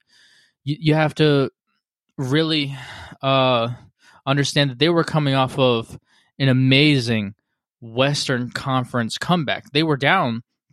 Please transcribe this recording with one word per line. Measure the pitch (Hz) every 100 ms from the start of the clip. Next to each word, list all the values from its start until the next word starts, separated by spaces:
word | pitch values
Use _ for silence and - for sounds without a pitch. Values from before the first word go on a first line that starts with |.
| _ _ _ _ _ _
you, | 135 151
you | 156 156
have | 156 -
to | 156 143 135 _ _ _ _ _ _ -
really, | 131 147 160 147 139 135 - - - -
uh, | 135 135 131 123 117 120 - _ _ - -
understand | 143 135 151 143
that | 120
they | 151
were | 170
coming | 156 160 143 135
off | 131 147
of | 127 117 113 - _ _ _ -
an | 135
amazing | 127 131 135 151 143 117 113 98 - _ _ _ _
Western | 113 113 139 143 - 123 123
Conference | - 139 131 123 123 113 -
comeback. | - 180 120 95 -
They | 147
were | 160 143
down | 160 190 139 117 - _ _